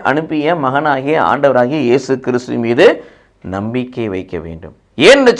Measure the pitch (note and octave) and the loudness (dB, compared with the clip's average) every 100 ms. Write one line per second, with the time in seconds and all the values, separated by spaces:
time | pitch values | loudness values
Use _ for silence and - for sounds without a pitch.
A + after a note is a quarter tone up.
0 | - D3+ D#3+ D3+ D3 F3 C3 C#3+ D3+ C3+ | -2 -2 -2 -4 -2 -2 -2 -2 -2 -2
1 | C3+ D#3+ E2+ C#3+ C#3+ B2 B2 D#3 A#2+ C3 | -2 0 0 2 2 2 0 0 0 0
2 | C3 C3 C3 B2 B2 A#2+ A#2 A#2+ A3 E4 | 0 -4 -2 -4 -2 -4 -2 4 4 4
3 | - _ _ _ - F#2+ A2 B2+ B2 B2 | -8 _ _ _ -10 -8 -6 -6 -8 -8
4 | A2 F#2 F2+ E2+ E2 D#2+ E2 - _ - | -6 -6 -8 -10 -10 -14 -18 -20 _ 2
5 | F3+ C#4+ B3+ | 6 6 4